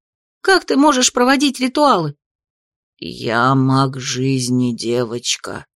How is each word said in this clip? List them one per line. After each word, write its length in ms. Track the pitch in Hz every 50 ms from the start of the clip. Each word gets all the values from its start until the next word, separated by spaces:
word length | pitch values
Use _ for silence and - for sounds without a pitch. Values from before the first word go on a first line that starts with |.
| _ _ _ _ _ _ _ _
Как 260 | - 392 381 359 -
ты 120 | - 294
можешь 340 | 269 294 302 277 254 254 -
проводить 480 | - 247 247 254 277 262 294 277 247 -
ритуалы?" 560 | 254 254 - 302 294 269 226 180 160 147 143 _ _ _ _ _ _ _ _ _ _ _ _ _ _ _ _ _
"Я 560 | - 85 - 120 120 120 110 117 123 131 135
маг 440 | 135 131 135 135 135 139 131 135 131
жизни, 760 | 123 123 123 127 131 135 135 131 123 123 127 127 123 123 117
девочка". 920 | 110 110 113 120 123 123 107 117 120 - - - - - 92 98 - - _ _